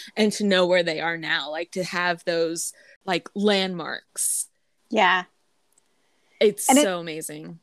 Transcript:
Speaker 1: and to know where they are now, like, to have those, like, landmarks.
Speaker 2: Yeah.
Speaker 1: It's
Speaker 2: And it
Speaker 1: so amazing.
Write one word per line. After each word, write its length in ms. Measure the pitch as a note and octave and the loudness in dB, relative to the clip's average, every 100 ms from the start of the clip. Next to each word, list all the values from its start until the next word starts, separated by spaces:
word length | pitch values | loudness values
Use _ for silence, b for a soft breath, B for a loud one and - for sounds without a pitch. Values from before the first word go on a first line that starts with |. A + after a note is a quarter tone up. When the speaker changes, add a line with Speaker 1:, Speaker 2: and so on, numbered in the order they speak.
| B - | B 0
Speaker 1:
and 160 | G#3+ | 0
to 120 | G3+ G#3 | 2 2
know 200 | F#3 F3+ | 4 4
where 180 | F3+ | 4
they 160 | E3+ D#3 | 2 -2
are 160 | E3 E3 | -4 -4
now, 340 | D#3 D#3+ C#3 | -2 -4 -4
like, 200 | D#3 F3 | -8 -8
to 120 | F#3+ | -6
have 400 | E3+ F3+ F3+ E3+ | -6 -2 -2 -2
those, 480 | - E3 E3 E3+ - b b b - | -2 0 0 -2 -8 b b b -4
like, 240 | E3+ - G#3 | -4 -4 -2
landmarks. 1120 | G#3 G3+ F#3+ F3+ D3+ - - - - - - _ _ _ _ | 2 2 0 -4 -8 -10 -10 -6 -4 -4 -8 _ _ _ _
Speaker 2:
Yeah. 340 | A3 F#3 F#3 F3+ _ _ _ _ _ _ _ _ _ _ - | 2 4 2 -2 _ _ _ _ _ _ _ _ _ _ 0
Speaker 1:
It's 300 | G#3+ - - | 2 2 4
Speaker 2:
And 80 | C4 | 4
it 60 | |
Speaker 1:
so 160 | A3+ F3+ | 4 0
amazing. 600 | E3+ D#3 D#3+ D3+ E3 E3 | -6 -10 -10 -12 -14 -18